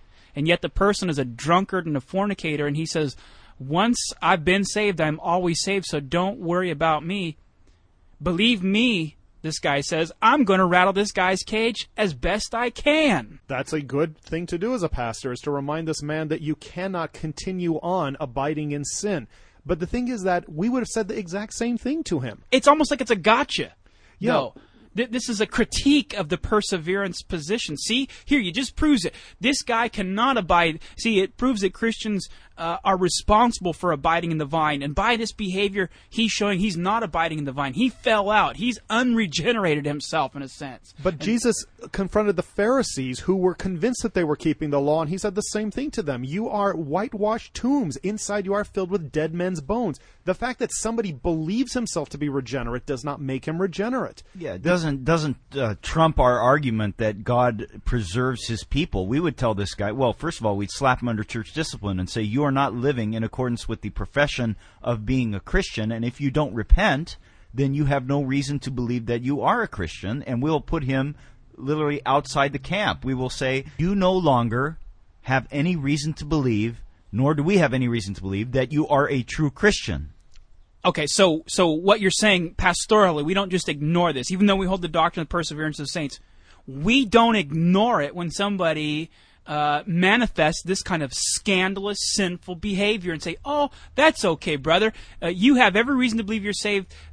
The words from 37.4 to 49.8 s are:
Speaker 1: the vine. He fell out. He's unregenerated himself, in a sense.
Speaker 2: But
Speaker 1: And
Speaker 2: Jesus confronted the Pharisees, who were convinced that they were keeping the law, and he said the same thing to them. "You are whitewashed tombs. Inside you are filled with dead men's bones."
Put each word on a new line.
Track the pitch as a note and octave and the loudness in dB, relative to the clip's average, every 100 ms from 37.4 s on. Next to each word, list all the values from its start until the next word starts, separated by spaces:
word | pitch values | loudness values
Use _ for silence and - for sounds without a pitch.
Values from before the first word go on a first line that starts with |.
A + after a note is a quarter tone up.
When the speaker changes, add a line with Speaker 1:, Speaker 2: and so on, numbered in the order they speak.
| C#3 | -6
Speaker 1:
the | |
vine. | C3 C3+ | -4 -4
He | C#3 B3+ | 0 -2
fell | - B3 G#3+ G3 | 0 2 2 4
out. | G#3+ D3+ C#3 | 4 2 0
He's | A#3+ A3 - | -4 -4 -2
unregenerated | A3 B3+ A3+ F#3+ - F#3 A#3 F3+ D3 C#3+ | 0 2 2 0 0 0 2 2 2 0
himself, | D3 - D#3+ C3+ C#3 | -6 -4 -2 -2 -6
in | |
a | C3+ | -12
sense. | - C#3 A#2 - - | -12 -14 -14 -20 -4
Speaker 2:
But | F3+ | -4
Speaker 1:
And | D3+ | -2
Speaker 2:
Jesus | F3+ A#3 A#3+ - - - - | 0 2 2 0 -6 -16 -8
confronted | - F#3+ G#3 G#3 F3+ | -6 0 2 2 0
the | |
Pharisees, | - - G#3 C4 - - C3 B2 | -4 -2 2 2 0 -4 -6 -4
who | - F#3+ | 0 2
were | F3+ F3 | 2 0
convinced | F#3+ E3+ A3+ B3 | -4 0 0 0
that | A3 | -2
they | F#3 D#3 | 0 0
were | D3 | 0
keeping | D#3 D3 D3+ | 0 0 0
the | C#3+ | 0
law, | C#3+ D#3+ | 2 2
and | D3+ | 0
he | F#3 | -2
said | G#3 | -2
the | F#3+ | -4
same | - G#3+ G#3+ | -4 -4 -4
thing | - C#4+ | -4 -4
to | - | -4
them. | D3 B2 | -4 -4
"You | C3 F3+ A3+ | -4 -4 -2
are | G#3 G3 E3 | 0 0 -2
whitewashed | C#3+ E3+ A3+ G3+ G#3 A3+ - - | -2 -2 -4 -2 -2 -2 -6 -4
tombs. | A#3+ C#4+ F3+ C3+ | 0 0 0 -4
Inside | F#3 G#3+ - G#3 F#3+ | -6 -6 -4 -4 -2
you | |
are | G3+ G3 | -2 -2
filled | G3+ F#3 | -4 -2
with | G3 D3 | -4 -2
dead | D3+ D#3+ | -2 -2
men's | F3 F3+ E3+ | -2 -4 -4
bones." | C3+ A3+ | -4 -2